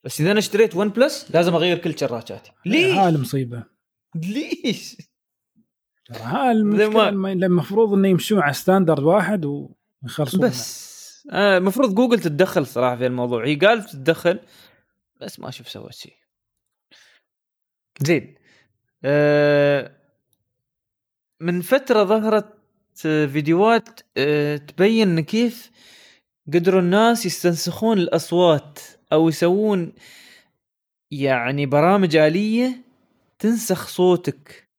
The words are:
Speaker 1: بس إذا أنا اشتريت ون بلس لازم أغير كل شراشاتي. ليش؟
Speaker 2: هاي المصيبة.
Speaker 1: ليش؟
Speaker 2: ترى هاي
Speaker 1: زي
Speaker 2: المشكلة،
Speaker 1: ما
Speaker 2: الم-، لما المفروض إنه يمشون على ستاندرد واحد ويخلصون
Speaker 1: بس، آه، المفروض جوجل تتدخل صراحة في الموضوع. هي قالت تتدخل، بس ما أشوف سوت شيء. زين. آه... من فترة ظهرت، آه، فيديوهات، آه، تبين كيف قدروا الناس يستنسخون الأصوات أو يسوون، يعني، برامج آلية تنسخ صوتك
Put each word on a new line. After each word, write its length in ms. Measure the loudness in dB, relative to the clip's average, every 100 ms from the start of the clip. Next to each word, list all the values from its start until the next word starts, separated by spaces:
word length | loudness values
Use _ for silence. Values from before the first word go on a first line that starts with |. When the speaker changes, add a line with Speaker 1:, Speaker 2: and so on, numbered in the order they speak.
Speaker 1:
بس 160 | -12 -4
إذا 100 | 0
أنا 80 | 0
اشتريت 380 | 0 0 2 0
ون 120 | -4
بلس 420 | 0 0 0 -2
لازم 200 | 0 2
أغير 240 | 2 0 -2
كل 200 | -4 -6
شراشاتي. 540 | -6 -6 -12 -18 -18 _ -2
ليش؟ 280 | 0 2
Speaker 2:
هاي 140 | 2 2
المصيبة. 560 | 0 -2 -4 -6 -10 -16 _ _ _ _
Speaker 1:
ليش؟ 840 | -10 -6 -8 -6 -6 -6 -6 -12 -20 -20 _ _ _ _ _ _ _ _ _
Speaker 2:
ترى 140 | _ -14
هاي 360 | -8 -2 2
Speaker 1:
زي 60 | 2
Speaker 2:
المشكلة، 280 | 2 2 2
Speaker 1:
ما 200 | 2 2
Speaker 2:
الم-، 180 | 0 -4
لما 200 | -2 2
المفروض 460 | 0 0 0 2
إنه 160 | 2 2
يمشون 300 | 2 2 0
على 140 | 0
ستاندرد 500 | 0 2 2 2 2
واحد 420 | 2 2 0 -4
ويخلصون 960 | -6 -8 -12 _ _ _ -12 -6 -4 0
Speaker 1:
بس، 880 | 0 -2 -12 -14 -18 -20 -20 -20 -8
آه، 260 | 0 2 4
المفروض 360 | 2 0 0
جوجل 260 | 2 2 2
تتدخل 460 | 0 0 0 0 -2
صراحة 300 | -2 -2 0
في 100 | -2
الموضوع. 400 | -2 -4 -2 -2
هي 80 |
قالت 360 | 2 2 2 -4
تتدخل، 500 | -6 -2 0 0 -2 _ _ _ _ _ _ _ _
بس 200 | -20 -16
ما 80 | -16
أشوف 200 | -16 -18
سوت 260 | -18 -18
شيء. 200 | -20 -20 _ _ _ _ _ _ _ _ _ _ _ _ _ _ _ _ _ _ _
زين. 340 | -2 -2 -4 _ _ _ _ _ _ _
آه... 920 | -2 0 2 2 2 2 2 0 -4 _ _ _ _ _ _ _ _ _ _ _ _ _ _ _
من 200 | -4 -4
فترة 440 | 0 -2 2 2
ظهرت، 500 | 4 0 2 0 -2 _ _ _ _ -8 -2
آه، 200 | 0 0
فيديوهات، 720 | -2 0 2 4 2 -2 -20 _ -4
آه، 400 | 0 0 -2 -4
تبين 640 | -10 0 2 4 2 0
كيف 500 | 0 -2 -2 -4 -20 _ -20 -20 _ _ _ _ -4
قدروا 260 | 0 2 2
الناس 460 | 2 2 2 2 -4
يستنسخون 720 | -2 -2 -2 -6 -4 -2 0
الأصوات 800 | 0 -2 -2 2 4 2 -2 -20 -20 _ _
أو 160 | 2 2
يسوون، 640 | 2 0 0 0 -2 -4 _ -20 -20 -20 _ _ _ _ _ _ _ _
يعني، 560 | -4 -2 0 -2 -4 0
برامج 500 | 2 4 2 2 4
آلية 680 | 4 2 -2 0 -2 -4 _ _ _ _ _ _
تنسخ 500 | -2 -2 -2 -6 -6
صوتك 800 | 0 2 2 -2 -10 _ -20 _